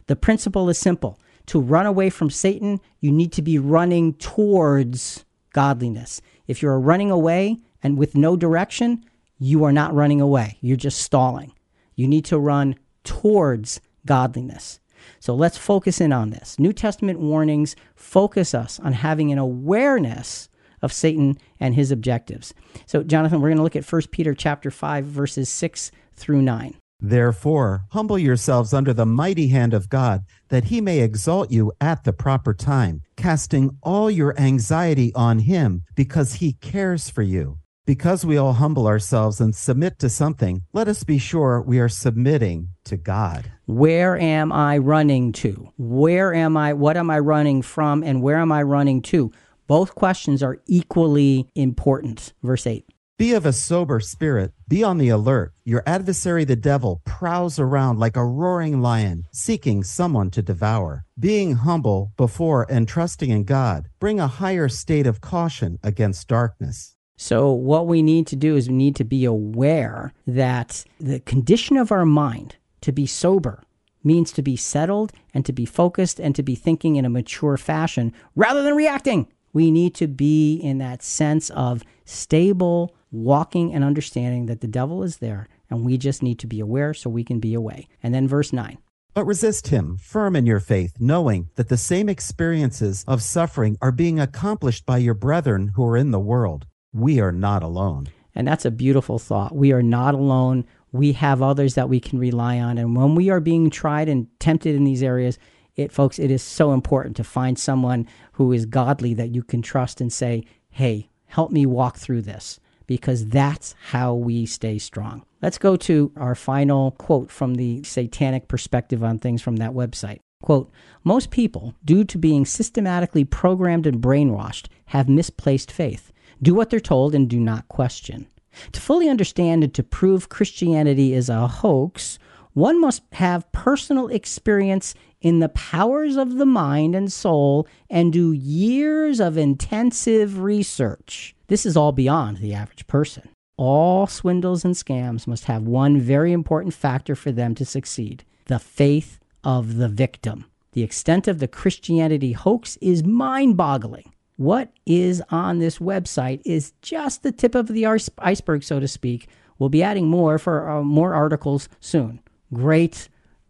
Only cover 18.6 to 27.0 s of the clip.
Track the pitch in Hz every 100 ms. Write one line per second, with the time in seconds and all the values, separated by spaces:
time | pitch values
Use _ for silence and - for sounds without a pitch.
18.6 | 117 - 151 113 147 156 151 139 131 123
19.6 | 143 214 277 254 123 113 - - - _
20.6 | _ _ 127 - 160 156 139 139 _ _
21.6 | 131 127 135 123 123 117 - - - -
22.6 | _ - - 151 160 160 156 156 147 156
23.6 | 156 147 - 165 - - 156 135 151 147
24.6 | 139 - 147 147 143 143 143 139 127 -
25.6 | 123 - - - _ - - 143 131 113
26.6 | 123 - _ _